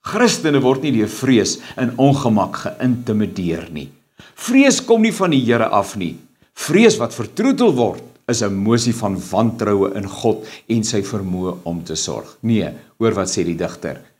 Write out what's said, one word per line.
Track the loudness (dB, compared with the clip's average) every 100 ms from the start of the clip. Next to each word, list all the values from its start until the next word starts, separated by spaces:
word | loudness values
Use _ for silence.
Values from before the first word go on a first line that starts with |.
| -6
Christene | 0 2 2 2 4
word | 4 2 0
nie |
deur | 0 0
vrees | -2 4 4 4 -4 -10
en | -4 -4 2
ongemak | 4 4 2 2 0 -4
geïntimideer | -10 -4 -2 -2 -2 -2 -2 -2 -4 -4 -6
nie. | -12 -12 _ _ _ -20 -12
Vrees | 2 4 6 4 2
kom | 4
nie | 4
van | 2 2
die | 2
Here | 2 2 2
af | 0 -2 -6
nie. | -8 -8 -20 _ _
Vrees | -12 0 6 6 4
wat | -4 -6
vertroetel | -8 -2 0 4 2
word, | 4 0 -2 -14 _ -4
is | -2
'n | -2
emosie | 0 2 2 2
van | -2 -2 -4
wantroue | -2 0 0 0 0 2 2
in | -2 -8
God | -2 -2 -2 -6 -18 -2
en | -2
sy | 0 -4
vermoë | -4 -6 -4 -4 -4 -6
om | -8 -8
te | -6
sorg. | -8 -6 -8 -12 -8
Nee, | 0 0 -2 -8 -20 _
hoor | 0
wat | 0 -2
sê | -2
die | -2 -2
digter. | -6 -6 -12 -12 -18